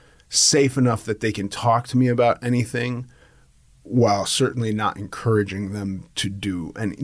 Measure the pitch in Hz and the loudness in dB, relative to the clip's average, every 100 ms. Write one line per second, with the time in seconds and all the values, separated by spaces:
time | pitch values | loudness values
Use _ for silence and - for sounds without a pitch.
0 | _ _ - - - 151 139 131 123 113 | _ _ -4 0 4 4 4 4 2 2
1 | - 107 113 104 98 - 120 117 - 127 | -4 -4 -4 -4 -6 -2 2 2 2 2
2 | 127 120 117 - 120 123 113 120 123 120 | 2 4 2 2 0 0 0 -4 -4 -6
3 | 123 - _ _ _ _ _ _ - 123 | -10 -18 _ _ _ _ _ _ -2 4
4 | 113 101 95 - 131 123 113 107 104 - | 4 2 0 0 0 0 -2 -2 -2 -4
5 | 104 - 120 107 98 95 98 104 98 95 | -10 -4 2 2 2 -2 -6 -6 -6 -6
6 | - - 98 98 98 90 80 - 107 - | -10 -6 -6 -4 -4 -4 -6 -6 -6 -4